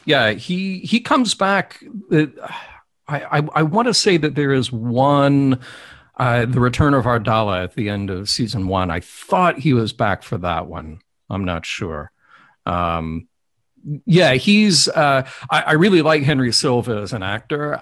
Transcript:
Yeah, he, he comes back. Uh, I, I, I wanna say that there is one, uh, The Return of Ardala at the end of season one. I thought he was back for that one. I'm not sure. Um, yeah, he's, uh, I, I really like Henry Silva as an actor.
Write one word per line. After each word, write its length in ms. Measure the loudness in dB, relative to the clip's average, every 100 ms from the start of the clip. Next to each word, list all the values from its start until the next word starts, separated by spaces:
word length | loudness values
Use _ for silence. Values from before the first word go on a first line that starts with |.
| 0
Yeah, 240 | 2 2
he, 460 | 0 -4 -6 -6 -8
he 220 | -4 -2
comes 340 | 0 0 0
back. 500 | 0 0 0 -2 -10 -18 -16 -2
Uh, 160 | 0 0 -4 -16 -16 -18 -20 _ _ -10
I, 340 | -10 -4 -2
I, 80 | 0 0
I 60 |
wanna 300 | 0 0 0
say 240 | 2 2 2
that 200 | 2 0
there 160 | 0
is 200 | 0 0
one, 880 | -4 -2 2 4 4 4 4 2 0 -4 -20 -20 -20 _ -4
uh, 260 | 0 0 0
The 120 | 0
Return 340 | 0 2 2
of 100 | 2
Ardala 580 | 2 0 2 0 0 -2
at 100 | -4 -4
the 120 | -4
end 220 | -4 -4
of 180 | -6 -4
season 380 | -4 -4 -4 -2
one. 240 | 0 0
I 80 | -4
thought 600 | -8 -16 -2 2 2 0
he 120 | 2
was 200 | 2 0
back 300 | -2 -2 -2
for 120 | -6 -6
that 280 | -4 -4 -6
one. 320 | -10 -14 -16 _ _ -10
I'm 140 | -6
not 200 | -4 -6
sure. 460 | -6 -8 -8 -8 -12 _ _ -20 _ _ -4
Um, 600 | -2 0 -2 -4 -8 -12 _ _ _ _ _ -12 -8
yeah, 300 | 2 4 4
he's, 540 | 2 4 4 4 2 2
uh, 360 | 2 2 2 -2 -10 -4
I, 120 | -2
I 100 | 2
really 280 | 2 4 4
like 220 | 4 2
Henry 280 | 2 2 2
Silva 440 | 0 2 0 0 -4
as 160 | -6
an 100 | -6
actor. 560 | -6 -6 -6 -6 -4 -6